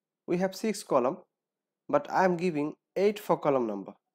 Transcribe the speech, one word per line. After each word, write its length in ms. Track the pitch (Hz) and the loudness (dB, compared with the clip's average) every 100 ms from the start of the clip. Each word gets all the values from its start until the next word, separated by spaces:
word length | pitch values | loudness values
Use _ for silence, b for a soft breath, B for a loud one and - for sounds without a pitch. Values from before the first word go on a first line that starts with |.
| _ _ - | _ _ -4
We 120 | 175 | -2
have 180 | 190 190 | -2 -2
six 260 | 220 196 | -4 -4
column, 360 | - 139 123 - - _ _ _ _ _ - | 0 2 2 -2 -12 _ _ _ _ _ -2
but 220 | 143 - | -2 0
I 140 | 165 185 | 2 2
am 120 | 170 | 2
giving 360 | 180 151 151 - _ 175 | -2 -2 -4 -6 _ 0
eight 240 | 202 208 | 0 0
for 180 | - 160 | -2 0
column 300 | 151 135 113 | 2 2 0
number, 260 | 101 98 - _ | -4 -10 -18 _